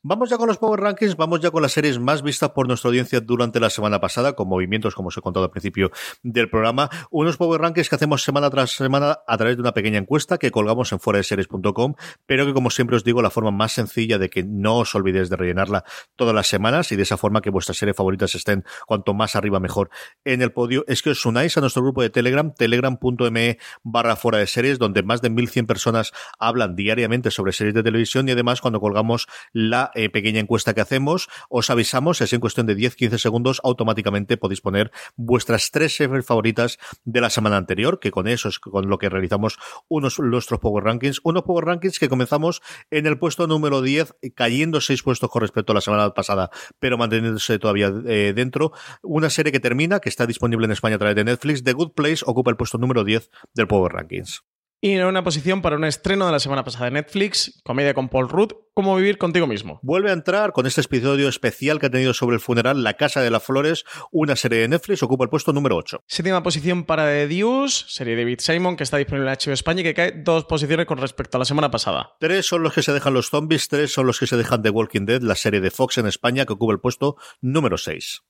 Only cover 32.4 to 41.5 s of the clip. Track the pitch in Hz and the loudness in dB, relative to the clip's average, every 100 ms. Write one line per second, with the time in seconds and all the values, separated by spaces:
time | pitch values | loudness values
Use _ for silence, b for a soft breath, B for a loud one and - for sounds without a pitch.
32.4 | 117 - 110 101 120 - 120 113 120 117 | 0 -2 0 2 0 0 0 2 0 0
33.4 | 123 131 127 120 110 110 104 101 98 117 | 0 0 -2 0 0 0 0 -2 -2 -2
34.4 | 101 98 98 98 110 B B - 117 123 | -2 -4 -2 0 -2 B B -10 0 0
35.4 | - 113 - 147 156 - 139 135 - 117 | 2 0 0 0 -2 0 0 0 0 2
36.4 | 110 110 117 - B B - 120 117 - | 2 0 -2 -2 B B -2 2 2 2
37.4 | 107 101 87 92 127 185 104 95 95 120 | 2 2 0 0 0 0 -2 -2 -2 -2
38.4 | 107 - 98 98 95 98 98 95 90 101 | -2 -6 -4 -2 0 0 0 -2 -2 0
39.4 | 107 - B B _ 156 139 - 127 120 | -2 -4 B B _ -2 0 0 0 0
40.4 | - 117 117 104 104 117 135 131 165 175 | 0 -2 0 0 0 0 -2 -2 0 0
41.4 | 180 | 0